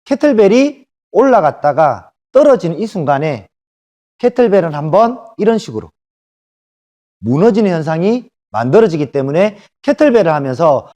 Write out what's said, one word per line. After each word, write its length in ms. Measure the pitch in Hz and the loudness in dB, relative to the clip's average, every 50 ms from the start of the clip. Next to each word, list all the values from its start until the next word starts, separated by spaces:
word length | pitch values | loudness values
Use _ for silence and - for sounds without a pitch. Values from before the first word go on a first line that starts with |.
| _ | _
캐틀벨이 800 | - 277 - - 294 262 214 202 190 220 254 277 294 277 _ _ _ _ _ _ _ | -6 -4 0 0 0 2 4 4 4 4 2 2 0 -2 _ _ _ _ _ _ _
올라갔다가 1000 | - 202 262 269 247 208 156 143 127 - - 147 135 147 160 143 117 92 - _ _ _ _ _ | 0 0 2 4 2 2 2 0 -2 0 -4 -2 0 2 0 0 0 -4 -10 _ _ _ _ _
떨어지는 480 | - 262 302 294 254 180 175 165 165 151 | 2 2 4 4 2 2 0 -6 -6 -6
이 80 | 220 | -8
순간에 640 | 214 - 185 147 135 139 139 156 156 135 107 87 _ _ _ _ _ _ _ _ _ _ _ _ _ _ - | -8 -6 -6 -4 -2 -2 -2 -2 -4 -6 -8 -12 _ _ _ _ _ _ _ _ _ _ _ _ _ _ -4
캐틀벨은 540 | - 240 240 - 247 208 196 196 170 165 147 | -4 -2 0 0 0 2 2 0 0 0 -6
한번 500 | 147 151 156 156 202 233 233 254 - - - - | -6 -6 -2 0 2 2 0 -2 -8 -16 -20 -8
이런 220 | - 208 226 226 214 | -2 -2 0 0 -2
식으로 320 | - 147 113 107 - 80 _ _ _ _ _ _ _ _ _ _ _ _ _ _ _ _ _ _ _ _ _ _ _ _ _ _ | -4 -8 -12 -12 -12 -14 _ _ _ _ _ _ _ _ _ _ _ _ _ _ _ _ _ _ _ _ _ _ _ _ _ _
무너지는 540 | 95 113 127 151 196 233 196 226 214 190 | -6 -2 0 2 2 2 2 2 0 0
현상이 560 | 175 160 143 160 160 165 180 208 233 254 226 _ _ _ _ _ | -2 -2 -4 -4 -4 -2 -2 -2 -2 -4 -6 _ _ _ _ _
만들어지기 600 | - 107 120 127 151 220 226 185 160 151 147 - | -6 -4 -4 0 2 2 2 2 0 -4 -6 -4
때문에 480 | - 139 131 135 147 175 202 214 202 - _ _ _ _ | -4 -4 -4 -2 -2 -2 -2 -2 -4 -10 _ _ _ _
캐틀벨을 500 | - 277 285 - 302 294 240 226 285 165 | -4 -4 -2 0 2 2 2 2 2 2
하면서 600 | 156 147 139 135 127 131 170 156 139 117 - - _ | 0 -2 -4 -6 -4 0 0 2 0 0 -4 -8 _